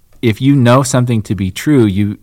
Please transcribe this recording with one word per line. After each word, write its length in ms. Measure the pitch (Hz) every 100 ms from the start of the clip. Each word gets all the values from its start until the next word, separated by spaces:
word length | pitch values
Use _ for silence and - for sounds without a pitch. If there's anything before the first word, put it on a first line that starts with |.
| _ -
if 200 | 117 104
you 140 | 135 143
know 280 | 120 127
something 380 | 131 127 123 113
to 120 | - 101
be 140 | 95
true, 340 | - 151 143 107
you, 320 | 95 104 -